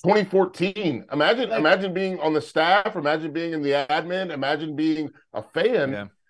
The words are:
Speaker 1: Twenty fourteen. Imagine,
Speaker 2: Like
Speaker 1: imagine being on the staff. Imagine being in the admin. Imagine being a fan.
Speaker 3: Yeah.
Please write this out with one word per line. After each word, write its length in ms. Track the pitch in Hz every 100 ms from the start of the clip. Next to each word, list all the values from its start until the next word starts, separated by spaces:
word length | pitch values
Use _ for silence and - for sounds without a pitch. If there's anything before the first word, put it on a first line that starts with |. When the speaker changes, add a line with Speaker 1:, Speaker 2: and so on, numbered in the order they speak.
Speaker 1:
Twenty 220 | 175 214 190
fourteen. 800 | 190 185 - 185 202 175 113 -
Imagine, 360 | 147 165 233 214
Speaker 2:
Like 100 | 220
Speaker 1:
imagine 340 | 156 185 196
being 260 | 175 190 175
on 140 | 156
the 80 | 156
staff. 560 | 151 160 165 202 214 196
Imagine 340 | 147 156 160
being 200 | 156 165
in 80 | 160
the 260 | 143 143 135
admin. 400 | 160 165 185 185
Imagine 440 | 143 135 151 156 147
being 340 | 160 156 147 - _
a 80 | 110
fan. 500 | - 160 214 220 135
Speaker 3:
Yeah. 120 | 104 101 _